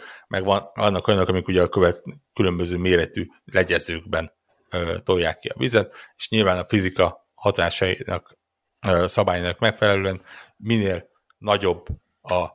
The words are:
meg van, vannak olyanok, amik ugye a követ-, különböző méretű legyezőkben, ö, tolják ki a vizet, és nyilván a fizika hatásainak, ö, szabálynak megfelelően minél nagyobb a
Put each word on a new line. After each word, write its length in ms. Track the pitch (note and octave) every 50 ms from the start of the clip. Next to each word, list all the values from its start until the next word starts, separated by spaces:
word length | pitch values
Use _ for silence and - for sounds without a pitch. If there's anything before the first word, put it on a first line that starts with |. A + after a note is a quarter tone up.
| - - - - - _
meg 160 | - F#2+ F#2+
van, 260 | G2 G2 G2+ - - -
vannak 340 | G#2+ G#2+ G#2 G2 F2+ - -
olyanok, 200 | G#2 F#2+ F2+ F2+
amik 200 | F#2+ F#2 - -
ugye 140 | F#2 F2+
a 80 | F2 E2+
követ-, 340 | - G2 F2+ F2 E2+ - - - - - _ _ _
különböző 440 | - G#2 F#2 F2 F2 F2 F2 F2+ F2
méretű 500 | F2+ F#2 F2+ F2 D#2+ - - F2+ F2 - - _ _
legyezőkben, 840 | - - F#2+ F2+ E2+ E2+ E2 - - E2+ D#2+ D#2+ F#2 - D#2+ E2 D#2 - _ _ _ _ _ _ _
ö, 300 | - F2+ E2+ E2 E2+ F2+
tolják 400 | - - F#2+ F2 E2+ D#2+ D#2 -
ki 80 | - -
a 100 | - -
vizet, 360 | - B2+ A2+ G#2+ G2 - - - - - _
és 140 | - - -
nyilván 280 | A2+ A2 G#2 F#2+ F2+ F2+
a 80 | F2
fizika 640 | - - G#2 F#2 F#2 - - F#2 E2+ - - _ _ _ _
hatásainak, 1000 | - G2+ F#2+ - E2+ E2+ - - G2 F#2 - - - - F#2 F2 - _ _ _ _ _ _ _ _ _ _ _ - G2+
ö, 200 | F2+ E2+ F2+ F2+
szabálynak 520 | - - G2+ F#2+ F2+ F2 F2 F2+ F2 -
megfelelően 640 | A2+ A2 G#2+ - A2 G#2 G2+ G2 F#2+ F#2+ F#2 F2+ - - - - - - _ _
minél 520 | G2+ A2 A#2 A2 G2+ G2 F#2 E2+ - _ _ _ _ _ _ _
nagyobb 500 | F#2+ G#2 G#2 G2+ G2+ F#2 E2+ E2+ - - - - _ _ _ _
a 260 | - - F2+ F2+ E2+ D#2+ -